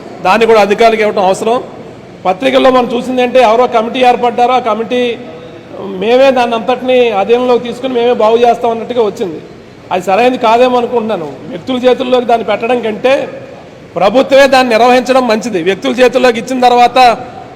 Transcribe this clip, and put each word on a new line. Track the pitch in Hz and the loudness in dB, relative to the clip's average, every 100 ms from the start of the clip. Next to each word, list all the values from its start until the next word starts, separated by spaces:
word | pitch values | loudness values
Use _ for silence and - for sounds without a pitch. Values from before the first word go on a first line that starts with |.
| - - 180 | -18 -4 0
దాన్ని | 214 226 | 2 4
కూడా | 220 202 | 4 2
అధికారులకు | 202 226 220 208 | 2 2 2 0
ఇవ్వటం | 208 190 | 0 -2
అవసరం. | 190 220 254 - - - - - - 185 | 0 -2 -2 -6 -16 -18 -20 -20 -6 -4
పత్రికల్లో | 185 262 262 262 254 | -2 0 2 4 2
మనం | 240 | 0
చూసిందంటే, | 240 247 254 247 254 220 | -4 -4 -2 0 2 4
ఎవరో | 226 247 226 | 2 2 0
కమిటీ | 226 262 247 | -2 0 2
ఏర్పడ్డారో, | 247 240 226 240 254 | 2 0 0 2 0
ఆ | 226 | -2
కమిటీ | 214 226 247 240 220 - - - - - - 196 185 | -4 -2 -2 -2 -4 -12 -18 -18 -20 -18 -14 -12 -6
మేమే | 214 254 269 247 | 0 4 4 2
దాన్ని | 240 226 | 0 -2
అంతటినీ | 247 247 254 254 240 196 | -2 -4 0 2 2 0
అధీనంలోకి | 202 240 247 233 240 | 0 0 2 0 -2
తీసుకుని | - 262 240 | -8 -4 -2
మేమే | 240 220 | 0 2
బాగు | 214 233 | 2 2
చేస్తాం | 240 220 233 | 2 2 -2
అన్నట్టుగా | 226 208 240 208 | -4 -4 -2 -2
వచ్చింది. | - 190 151 - - - - - | -4 -8 -10 -16 -20 -20 -20 -8
అది | 180 190 | -6 0
సరైనది | 196 254 254 226 | 0 2 0 2
కాదేమో | 233 254 247 | 2 2 2
అనుకుంటున్నాను. | 247 240 220 190 147 135 151 | -2 -2 -4 -6 -8 -12 -14
వ్యక్తుల | 175 254 254 247 | -12 -6 -2 0
చేతుల్లోకి | 247 254 254 240 | 0 0 0 0
దాన్ని | 226 208 | -2 -2
పెట్టడం | 208 233 247 220 | -4 -2 -2 -4
కంటే, | 208 254 277 247 - - - - - - 170 | -4 -2 -2 -4 -12 -18 -20 -20 -20 -12 -2
ప్రభుత్వమే | 202 254 - 269 269 | 0 2 4 4 4
దాన్ని | 262 254 | 4 2
నిర్వహించడం | 220 247 254 254 254 240 | 2 2 2 2 0 0
మంచిది. | 214 240 180 175 | -2 -2 -4 -2
వ్యక్తుల | 190 269 247 | -2 -4 0
చేతుల్లోకి | 247 254 247 226 | 2 4 2 0
ఇచ్చిన | 220 254 247 | -4 0 2
తర్వాత, | 240 240 254 247 208 - - - | 4 4 4 4 2 -6 -16 -20